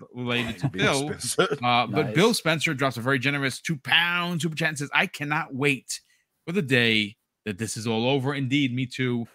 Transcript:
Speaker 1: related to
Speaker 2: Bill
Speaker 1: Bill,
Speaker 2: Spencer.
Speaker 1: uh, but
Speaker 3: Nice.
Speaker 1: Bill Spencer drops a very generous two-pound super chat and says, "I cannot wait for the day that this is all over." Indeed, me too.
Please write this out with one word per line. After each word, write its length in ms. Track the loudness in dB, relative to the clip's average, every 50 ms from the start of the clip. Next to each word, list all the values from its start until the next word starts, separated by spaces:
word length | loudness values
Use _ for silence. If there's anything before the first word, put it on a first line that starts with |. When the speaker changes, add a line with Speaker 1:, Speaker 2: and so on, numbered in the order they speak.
| -14 -14 -10
Speaker 1:
related 440 | -6 -4 -2 0 0 -2 -2 -4 -2
to 80 | -4
Speaker 2:
Bill 400 | -2 0 0 2 2 2 2 0 -2
Speaker 1:
Bill, 100 | -4 -6
Speaker 2:
Spencer. 380 | -6 -2 2 2 2 2 0 0 2
Speaker 1:
uh, 240 | 2 4 4 2
but 200 | 2 0 0 0
Speaker 3:
Nice. 80 | 2 2
Speaker 1:
Bill 180 | 4 4 4 2
Spencer 400 | 2 0 0 0 0 0 -2 0
drops 240 | 0 0 -2 -2
a 40 | -2
very 180 | 0 0 0 2
generous 420 | 2 0 0 0 -2 -2 -4 -4
two-pound 800 | -4 -6 -6 -4 0 2 4 4 4 4 2 0 0 0 -2 -2
super 140 | -2 -2 -2
chat 140 | 0 -2 -2
and 80 | -2
says, 120 | -4 -6 -2 0
"I 120 | 0 0
cannot 480 | 0 -4 -8 -4 -2 -2 -2 -2 -4 -4
wait 480 | 0 0 0 0 0 -4 -10 -12 -12 -12 _ _ _ _ _ _ _ _
for 60 | -4
the 120 | -2 -2 0
day 540 | 2 2 4 4 4 4 4 2 0 -4 _ _ _ _ _ _
that 140 | -8 -6 -4
this 180 | -6 -6 -6
is 80 | -6 -2
all 200 | -2 0 2 2 2
over." 240 | 2 2 0 -2 -4
Indeed, 400 | -4 -2 0 0 2 2 0 0
me 140 | -2 -4
too. 400 | -6 -4 -4 -2 -2 0 -2 -4 -6